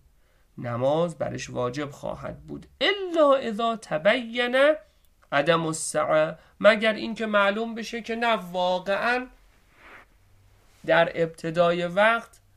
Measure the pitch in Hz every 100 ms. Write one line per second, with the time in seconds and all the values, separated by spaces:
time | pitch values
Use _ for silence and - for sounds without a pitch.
0 | _ _ _ _ _ - 123 120 131 151
1 | 175 160 123 127 127 123 123 135 139 -
2 | - - 110 117 - 147 - _ 311 403
3 | 370 339 285 269 226 208 233 220 - 156
4 | 185 254 233 240 240 262 285 311 - _
5 | _ _ _ 143 151 165 160 156 - 156
6 | 139 156 156 170 _ _ 202 220 220 214
7 | 226 220 220 208 202 208 226 226 214 233
8 | 220 226 233 220 180 180 180 180 180 196
9 | 233 247 254 - _ _ _ _ - -
10 | - _ _ _ _ _ _ _ 160 160
11 | 170 - 165 - 165 165 170 175 175 180
12 | 220 226 - - _